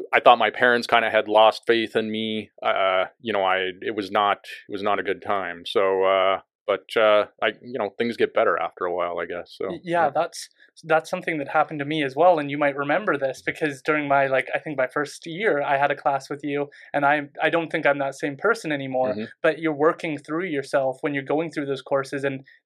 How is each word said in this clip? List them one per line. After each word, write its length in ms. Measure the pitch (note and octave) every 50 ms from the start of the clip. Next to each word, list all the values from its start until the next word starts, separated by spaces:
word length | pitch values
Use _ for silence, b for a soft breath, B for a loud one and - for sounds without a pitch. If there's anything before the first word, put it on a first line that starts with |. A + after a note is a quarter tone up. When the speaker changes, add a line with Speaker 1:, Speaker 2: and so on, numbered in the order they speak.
| - - -
Speaker 1:
I 60 | A#2+
thought 180 | - C3+ B2
my 120 | A#2 A2+ G#2+
parents 360 | - - B2 B2 A#2+ A#2+ A2+
kinda 220 | - - A#2 A2+ A2
had 180 | G#2 A2 G#2+
lost 360 | G#2 G#2 G#2+ A2 A2 G#2 - -
faith 300 | - A#2 A#2 A2 G2+ -
in 160 | A2+ A2 A2
me. 380 | G#2+ A2 A2 A2 A2 A2 G#2 - _ -
Uh, 440 | - A2 G#2+ G2 G2 F#2+ F#2 F#2 F#2 - - _
you 100 | B2 A2+
know, 120 | G#2 G2+ F#2+
I, 280 | F#2+ F#2 F#2+ F#2+ F#2 F2+ F#2
it 140 | G2+ G#2+ A2+
was 160 | G#2 G2+ F#2+
not, 280 | G2+ G#2+ G#2 G2+ G2 - - - - - -
it 40 | -
was 120 | G#2 G2 G2
not 160 | G#2+ G2+ F#2+
a 40 | F#2
good 180 | G2+ F#2+ E2+
time. 440 | - G#2 G#2 G2 F#2 F2 F2 E2+ E2+
So, 380 | - - A2+ G2 F#2+ F#2+ F#2+ F#2+
uh, 380 | F#2+ F#2+ F#2+ F#2 F#2+ F#2+ F2+ - _ _ _ _
but, 320 | - G2+ F#2+ - - -
uh, 300 | A#2 A2 G#2+ G#2 G#2 G2+ - _ _
I, 120 | A2+ A2 G#2+ -
you 180 | - B2 B2 B2+
know, 120 | G#2+ G2 -
things 200 | - A#2 A#2+ A2+
get 160 | - A#2 - -
better 240 | - A2+ G#2 F2 E2
after 240 | E2+ - - - F#2+
a 100 | F2+ F2
while, 260 | F2 F2 F2 F2 F2
I 60 | E2+
guess. 280 | F2 F2+ F2 E2+ - -
So, 120 | - - F#2+
Speaker 2:
Y-, 100 | F#2 E3 F3
yeah, 220 | F3 E3 F3 E3
Speaker 1:
yeah. 40 | C#3+ C3+
Speaker 2:
that's, 360 | D3 E3+ E3+ - - - b b b b b b - -
that's 260 | D#3+ D#3 D#3+ D#3+ -
something 280 | - F#3 F3 - E3
that 100 | D3+ C#3
happened 320 | - - D#3 D3 D3 D#3+ D3
to 60 | C#3
me 180 | C#3+ D#3 D#3 D3
as 100 | C3+ B2+
well. 220 | C3+ E3 F#3 F3+ D#3
And 120 | C#3+ C#3+
you 60 | C#3
might 180 | C#3+ D3 C#3+ C#3
remember 400 | C#3 C#3+ C#3+ D3 F#3 G#3+ G3 D#3
this 240 | C#3 C3+ C3+ B2+ -
because 400 | - - C#3+ - E3 D3+ C#3 C3+
during 280 | - - D3+ D3+ D3 C#3
my, 180 | C#3 C#3 C#3
like, 220 | C3+ C3 C3 C3 - -
I 60 | D3
think 180 | - D#3+ D3
my 100 | C3 B2+
first 380 | B2+ - D3 D3 C#3+ - - -
year, 360 | E3+ D#3+ F3 A3 G#3+ D3+ C#3+
I 160 | C#3 D3 C#3+
had 140 | C#3 C#3+ C#3
a 40 | C#3+
class 340 | - - D3+ C#3 C#3 - -
with 120 | D3 D3 -
you, 240 | D3 C#3+ C#3+ C#3+ C#3+ B B B B -
and 120 | C#3+ C#3+
I, 240 | C#3 D3 D3+ C#3+ C#3 - -
I 80 | D#3 D#3+
don't 220 | D#3+ E3+ E3 D#3+
think 140 | - E3 C#3+
I'm 140 | D3 C#3+ C#3+
that 160 | C#3 C#3 C3+
same 200 | - - D3 C#3
person 380 | C3+ - G3+ A3+ A3 - E3 D3+
anymore, 400 | C#3 C3+ C3 C3 B2+ B2+ B2+ B2
Speaker 1:
Mm-hmm. 100 | G#2+ A2 A2+ - _
Speaker 2:
but 180 | - E3 D#3 D#3+
you're 140 | E3 D#3 D3+
working 440 | C#3 D3+ E3 E3+ - - E3+ D3
through 280 | C#3 C#3 - D3+ E3 F#3
yourself 500 | F#3 D3+ C#3 C3+ - - C#3+ C3+ C3+ B2+ -
when 140 | - D3+ C#3+
you're 100 | C#3+ C3+
going 280 | C3 C#3+ D3+ E3+ D#3+
through 160 | D#3 D#3 C#3+
those 140 | C#3 C#3 C3
courses, 440 | - - C#3+ C#3 C3+ - - C#3 C3+
and 200 | C#3 C3+ C3 C3+ b b b b